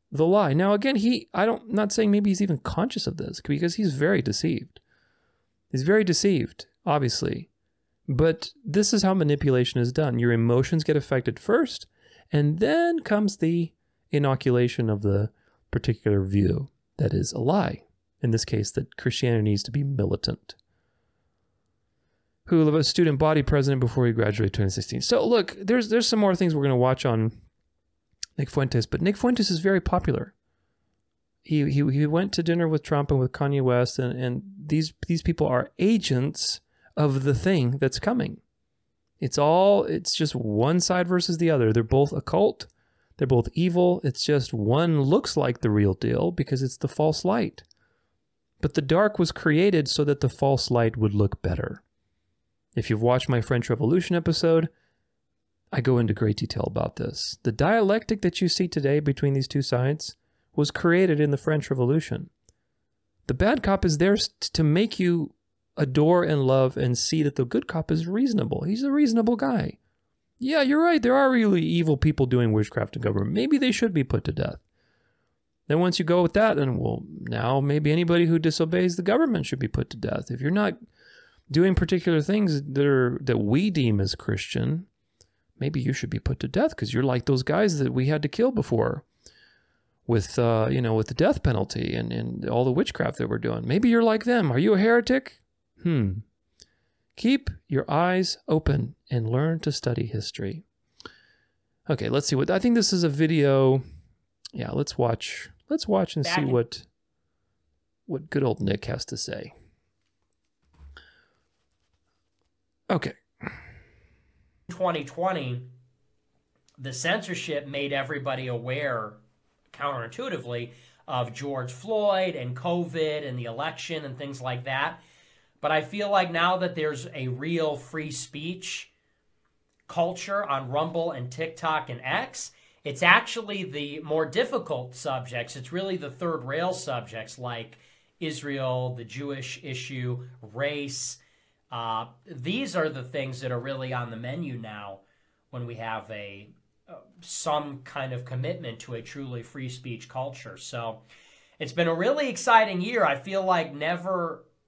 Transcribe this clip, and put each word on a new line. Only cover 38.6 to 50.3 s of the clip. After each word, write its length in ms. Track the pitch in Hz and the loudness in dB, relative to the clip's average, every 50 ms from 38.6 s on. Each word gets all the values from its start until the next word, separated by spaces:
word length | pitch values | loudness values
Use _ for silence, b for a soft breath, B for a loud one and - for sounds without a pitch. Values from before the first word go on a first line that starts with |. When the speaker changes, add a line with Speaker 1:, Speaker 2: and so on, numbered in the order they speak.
| _ _ _ _ _ _ _ _ _ _ _ - | _ _ _ _ _ _ _ _ _ _ _ -6
Speaker 1:
It's 180 | - 127 - 147 | -6 -2 0 2
all, 460 | 143 151 165 180 190 202 202 202 - | 4 4 4 6 6 6 6 4 4
it's 300 | - 156 - - - - | 0 -2 -4 -2 -4 -2
just 200 | - 160 151 - | -2 -2 -2 -2
one 460 | 123 117 107 104 107 120 147 170 180 | -4 -2 0 0 2 2 4 2 2
side 280 | 170 - 185 180 175 175 | 2 2 0 0 2 2
versus 300 | 185 180 175 - 170 160 | 0 0 0 0 0 2
the 120 | 170 165 | 2 2
other. 220 | 156 131 120 110 | 4 4 4 4
They're 100 | 107 117 | 4 2
both 300 | 113 113 131 135 143 147 | 2 4 4 4 4 2
occult. 540 | - 143 - - - 180 208 - - - - - _ _ _ _ _ _ _ _ _ | 0 -6 -4 0 2 2 2 2 2 -2 -14 -20 _ _ _ _ _ _ _ _ _
They're 100 | - 143 | -4 0
both 220 | 123 131 120 117 - - | 2 4 2 2 0 0
evil. 460 | 160 175 180 170 180 180 180 180 - | 0 0 2 4 4 4 4 2 2
It's 220 | - 139 - - - | 0 -4 -2 -2 0
just 280 | - 147 139 127 - | 2 2 2 2 -2
one 480 | - 110 101 110 123 151 170 170 160 143 | -4 -2 2 2 4 4 4 4 4 4
looks 340 | 139 135 180 285 - - - | 4 4 4 2 2 0 -2
like 240 | 156 135 127 123 - | 0 0 0 0 0
the 100 | - 110 | 0 2
real 240 | 104 107 104 98 95 | 4 4 4 4 2
deal 380 | - 113 117 120 - 160 175 | 2 0 -2 0 0 0 -2
because 300 | 175 170 139 - 139 127 | -2 -2 -2 -2 -2 -2
it's 140 | 135 127 - | -2 -4 -4
the 120 | - - 139 | -4 -6 -6
false 360 | - - 151 160 156 - - | -2 0 0 0 0 0 0
light. 380 | 180 208 240 196 - - - - _ _ _ _ _ _ _ _ _ _ _ _ _ _ _ _ _ _ - | 0 0 0 -2 -4 -8 -14 -20 _ _ _ _ _ _ _ _ _ _ _ _ _ _ _ _ _ _ -6
But 140 | - 143 - | -4 -2 -2
the 80 | 165 | -2
dark 360 | 143 135 160 180 214 208 208 - | 0 2 2 4 4 2 2 2
was 140 | 170 - | 0 0
created 560 | - - - 160 151 160 190 208 185 160 143 - | 0 -2 0 2 4 4 4 4 4 2 2 0
so 160 | - - 147 | 0 0 2
that 160 | 147 139 - | 0 0 0
the 80 | - | 0
false 420 | 131 | -2